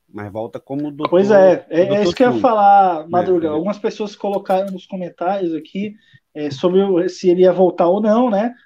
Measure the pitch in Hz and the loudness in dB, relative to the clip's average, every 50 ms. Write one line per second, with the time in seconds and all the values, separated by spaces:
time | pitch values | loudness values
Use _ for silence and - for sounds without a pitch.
0 | _ _ - 104 104 104 95 110 113 117 - 127 - - 139 143 147 147 143 139 | _ _ -16 -16 -14 -12 -10 -10 -10 -10 -12 -16 -14 -12 -10 -8 -8 -10 -8 -6
1 | 151 - 170 180 196 202 214 196 190 190 175 - - - 156 160 185 196 196 208 | -4 0 0 2 2 4 4 6 6 6 4 2 -2 -4 -2 0 0 0 0 0
2 | 208 170 175 - 254 247 247 110 104 254 226 214 202 202 202 202 196 185 170 156 | 0 0 0 2 2 2 2 0 0 0 2 2 4 6 6 6 4 2 0 -4
3 | 160 170 175 175 180 185 185 175 160 156 151 156 170 202 202 - - 214 - - | -6 -4 -2 -2 0 0 0 0 0 -2 -4 -4 -4 -6 -6 -6 -6 -8 -6 -8
4 | 214 202 - - - 202 202 196 196 - 190 190 196 196 190 185 - _ 202 185 | -10 -10 -10 -10 -8 -6 -6 -6 -4 -2 -2 -2 -2 -4 -8 -12 -14 _ -12 -10
5 | 180 165 - - 175 180 202 196 190 165 160 151 156 - - 190 208 214 208 - | -10 -12 -10 -8 -6 -4 -4 -4 -4 -4 -6 -8 -10 -10 -10 -8 -8 -8 -10 -16
6 | _ _ _ _ _ _ - 151 147 147 135 135 - 180 180 190 196 196 185 170 | _ _ _ _ _ _ -12 -10 -8 -8 -6 -2 -2 0 2 2 2 2 0 0
7 | 180 185 - - - 180 175 180 185 185 175 180 190 175 170 - 180 170 185 208 | -2 -2 -6 -2 0 0 2 4 4 4 4 4 2 2 2 2 0 0 0 0
8 | 220 214 214 233 254 247 202 196 220 240 - _ _ | 0 0 2 2 2 0 0 -2 -2 -4 -6 _ _